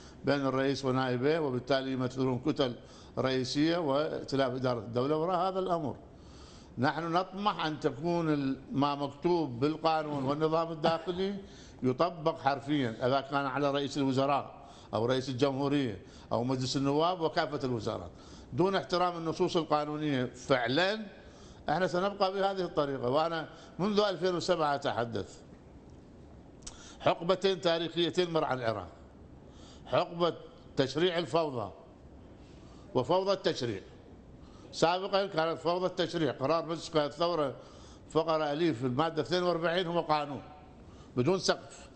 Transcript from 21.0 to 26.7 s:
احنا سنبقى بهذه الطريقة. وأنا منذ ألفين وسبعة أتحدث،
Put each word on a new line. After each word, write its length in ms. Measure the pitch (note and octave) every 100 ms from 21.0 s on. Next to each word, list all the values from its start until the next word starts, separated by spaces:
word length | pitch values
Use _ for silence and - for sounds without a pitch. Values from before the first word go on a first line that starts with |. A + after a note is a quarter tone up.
| G#3 - - - - - -
احنا 180 | D3+ F3+
سنبقى 460 | F3+ G3 G3+ F#3+
بهذه 280 | G3 G3 F#3+
الطريقة. 480 | F3 - C#3+ C3+ A#2+
وأنا 400 | C#3 E3 E3 C#3+ - - -
منذ 200 | F#3+ G3+
ألفين 360 | G#3 F3+ F#3 F3+
وسبعة 400 | - F3 D3+ C#3
أتحدث، 640 | C#3 G#2+ A#2+ G#2+ F#2+ - - - - - - - - - - - - - -